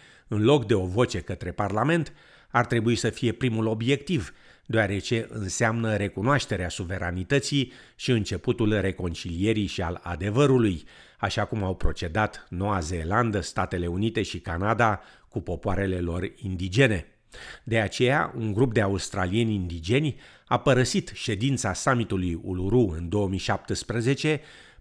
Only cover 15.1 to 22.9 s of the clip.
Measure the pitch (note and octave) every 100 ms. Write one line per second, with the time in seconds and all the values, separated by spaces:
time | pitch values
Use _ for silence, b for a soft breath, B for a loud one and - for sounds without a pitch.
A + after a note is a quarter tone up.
15.1 | B B - - F2 G#2 F#2+ G2 F#2 F2
16.1 | E2+ F#2 - G2 F#2 F#2 F#2+ C3+ G2 D2+
17.1 | _ _ B B B - A2+ G2+ - B2
18.1 | C#3+ E3+ C3+ A2 G2+ C3 A2+ G2+ G2 -
19.1 | G2+ F#2 G2+ A2+ G#2+ F2+ E2+ D#2+ B2 D3+
20.1 | - B B B B2 - B2 B2+ G3+ -
21.1 | - - G2+ C3 C3 A2 F2+ - B2+ G#2+
22.1 | F#2+ F2+ E2+ F#2+ F#2 F#2+ A#2 A2